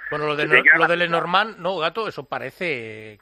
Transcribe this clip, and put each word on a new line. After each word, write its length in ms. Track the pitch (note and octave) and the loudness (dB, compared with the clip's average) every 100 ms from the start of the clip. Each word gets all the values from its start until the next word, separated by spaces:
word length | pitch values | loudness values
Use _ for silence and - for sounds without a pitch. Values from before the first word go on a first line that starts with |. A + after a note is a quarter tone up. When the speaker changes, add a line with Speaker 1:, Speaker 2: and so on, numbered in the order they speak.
| - | -8
Speaker 1:
Bueno, 180 | D3+ D3+ | -4 -2
lo 100 | D3 | -2
de 80 | |
Speaker 2:
se 40 | D3 | 4
tiene 140 | C3+ | 6
Speaker 1:
Nor-, 100 | D#3 | 6
Speaker 2:
que 60 | D#3+ | 6
Speaker 1:
lo 60 | |
de 40 | D#3+ | 4
Speaker 2:
ganar. 100 | E3+ | 2
Speaker 1:
Lenormand, 600 | E3+ E3 E3 F#3 A3 F#3+ | 2 0 2 0 0 -4
¿no, 180 | F3 F#3 | -6 -2
Gato? 300 | E3 A3+ G3+ | -2 -2 -6
Eso 160 | - | -8
parece 960 | C3+ C3 B2+ - F3+ B2+ A2 G#2+ A2 G#2 | -8 -8 -8 -6 -4 -4 -8 -12 -16 -12